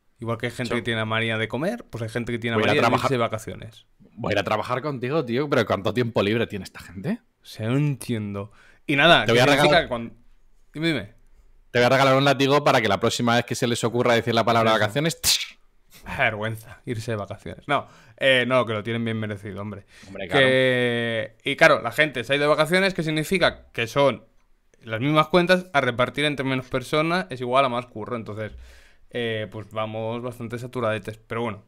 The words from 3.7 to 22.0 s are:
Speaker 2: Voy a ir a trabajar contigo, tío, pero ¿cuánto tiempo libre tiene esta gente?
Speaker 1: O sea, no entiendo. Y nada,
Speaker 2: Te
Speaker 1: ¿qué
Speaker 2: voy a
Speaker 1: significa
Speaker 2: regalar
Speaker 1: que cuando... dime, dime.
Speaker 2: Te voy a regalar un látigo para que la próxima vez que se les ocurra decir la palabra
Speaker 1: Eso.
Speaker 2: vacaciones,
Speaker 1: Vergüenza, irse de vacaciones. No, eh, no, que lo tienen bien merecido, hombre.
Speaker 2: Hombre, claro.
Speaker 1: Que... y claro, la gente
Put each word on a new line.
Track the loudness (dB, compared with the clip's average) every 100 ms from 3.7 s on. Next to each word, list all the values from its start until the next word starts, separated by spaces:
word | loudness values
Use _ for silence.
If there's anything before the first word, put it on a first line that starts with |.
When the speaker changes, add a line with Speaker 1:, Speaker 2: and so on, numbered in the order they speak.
| -20 _ _ -20
Speaker 2:
Voy | -8 -2
a |
ir | -2
a |
trabajar | 0 -2 -2 -4
contigo, | -4 -4 -2 -2 0
tío, | -2 2
pero | 2 2
¿cuánto | 0 0 0
tiempo | 0 2
libre | 2 2 -2
tiene | -6
esta | -12 -16
gente? | -16 -10 -6 -6 _ _
Speaker 1:
O | -18
sea, | -8 -2
no | 0
entiendo. | 0 -2 -4 -6 -6 -8 -10 _ -20 _ -4
Y | 2
nada, | 6 6
Speaker 2:
Te | 6
Speaker 1:
¿qué |
Speaker 2:
voy | 4
a | 6
Speaker 1:
significa | 6
Speaker 2:
regalar | 6 4 2
Speaker 1:
que |
cuando... | -4 -8 -14 -20 -20 _ _ _
dime, | -4 -2
dime. | -2 -4 -14 _ _ _ _ _
Speaker 2:
Te | 2
voy | 4
a |
regalar | 6 6 6
un | 4
látigo | 4 4 4
para | 4 4
que | 4
la | 2
próxima | 0 0 2 2
vez | 0
que | -2
se | -2
les | 0
ocurra | 0 0 2
decir | 2 2 0
la | 2
palabra | 2 4
Speaker 1:
Eso. | 2
Speaker 2:
vacaciones, | 2 0 -2 -2 -2 -2 -4 -14 _ _ _ -20 -10 -2
Speaker 1:
Vergüenza, | -2 -2 -6 -8 -12 -14 -10
irse | -8 -6
de | -6
vacaciones. | -8 -12 -14 -12 -4
No, | -4 -4 -14 -20 -2
eh, | 2 2 4
no, | 2 0
que |
lo | -2
tienen | -4 -4 -4
bien | -4
merecido, | -6 -8 -12 -10
hombre. | -10 -12 -16 -20 -16
Speaker 2:
Hombre, | -12 -2
claro. | 2 4
Speaker 1:
Que... | 4 2 2 0 -2 -2 -4 -6 _
y | -6 4
claro, | 4 4
la | 0
gente | -2